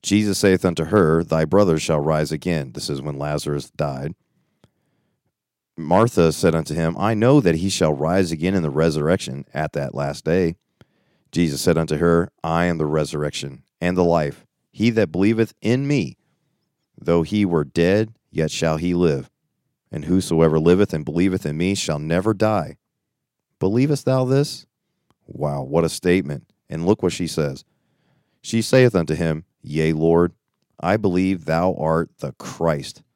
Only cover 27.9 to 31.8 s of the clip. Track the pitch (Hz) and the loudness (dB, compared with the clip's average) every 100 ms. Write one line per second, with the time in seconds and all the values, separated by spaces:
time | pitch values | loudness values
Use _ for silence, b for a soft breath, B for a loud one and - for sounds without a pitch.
27.9 | _ _ _ _ _ - 113 113 131 127 | _ _ _ _ _ -4 -4 2 4 6
28.9 | 101 80 78 82 78 - _ - 76 80 | 4 -2 -2 0 -2 -8 _ -6 0 0
29.9 | 78 82 85 87 _ _ _ _ _ 87 | 2 4 4 2 _ _ _ _ _ -2
30.9 | 104 101 90 95 95 73 80 90 80 | 0 0 0 0 -2 -2 0 0 0